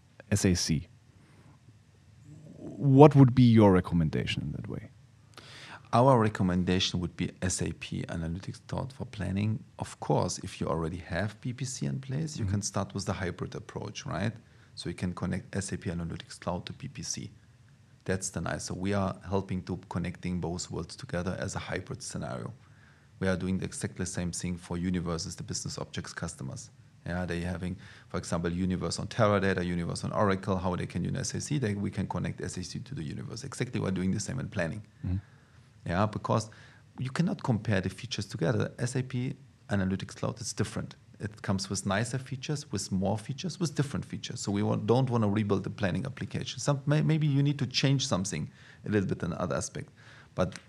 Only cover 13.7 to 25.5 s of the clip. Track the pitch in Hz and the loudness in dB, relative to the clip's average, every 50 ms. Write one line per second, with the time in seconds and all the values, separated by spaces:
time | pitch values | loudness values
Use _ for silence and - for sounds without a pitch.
13.7 | - - - - - - - - 82 80 101 113 - 117 - - - - - - | -10 -10 -8 -8 -10 -10 -8 -6 -4 -2 -2 -4 -4 -6 -18 -20 -20 -20 -20 -20
14.7 | - - - 90 85 - - 90 87 - - 92 92 92 - - - 98 95 - | -16 -10 -8 -8 -6 -4 -4 -4 -4 -2 -4 -2 -2 -4 -6 -6 -6 -6 -4 -4
15.7 | - 85 - - 85 85 85 80 - - - - - - - 87 90 87 87 - | -6 -6 -4 -4 -4 -4 -4 -6 -6 -8 -10 -14 -16 -8 -6 -4 -4 -4 -6 -10
16.7 | 92 - - - - - 82 - - - - - - - - - - - - - | -12 -12 -12 -12 -10 -10 -8 -8 -8 -8 -8 -12 -14 -20 -20 -20 -20 -20 -20 -20
17.7 | - - - - - - - - 92 92 - - - 82 85 85 78 - - - | -20 -20 -20 -20 -20 -10 -4 -2 -2 -2 -2 -6 -6 -4 -4 -4 -4 -4 -6 -8
18.7 | 87 87 92 98 101 101 98 95 92 - - 90 101 95 95 - 95 92 - - | -6 -4 -2 0 0 2 0 0 -2 -6 -8 -2 -2 -2 -2 -2 -6 -6 -4 -4
19.7 | 92 85 - - - 92 85 90 85 - - 90 90 87 85 82 87 90 - - | -6 -8 -6 -6 -6 -4 -4 -4 -6 -6 -4 -4 -2 -2 -2 -4 -4 -6 -6 -6
20.7 | - 85 87 - - - - - - 87 87 92 - - 65 98 - - - - | -6 -8 -8 -8 -12 -14 -10 -6 -4 -4 -2 -2 -4 -4 -6 -6 -6 -6 -6 -6
21.7 | 85 - - - 131 - - - - - 80 62 62 64 57 - - - - - | -6 -6 -6 -8 -12 -12 -10 -10 -8 -8 -6 -6 -6 -8 -8 -10 -12 -14 -20 -20
22.7 | - - - - - - - - - - 95 95 92 87 92 90 95 90 - - | -20 -20 -20 -20 -20 -20 -20 -20 -8 -4 0 0 0 0 0 -2 -2 -2 -4 -6
23.7 | - - - - - - 92 - - 92 90 87 82 - - 90 90 85 - - | -6 -6 -6 -6 -4 -4 -6 -4 -4 -4 -4 -4 -4 -4 -6 -6 -6 -6 -8 -6
24.7 | 90 87 85 95 90 90 82 87 85 80 87 - - - - - | -6 -2 -2 0 0 0 -2 -2 -4 -4 -4 -8 -8 -10 -8 -8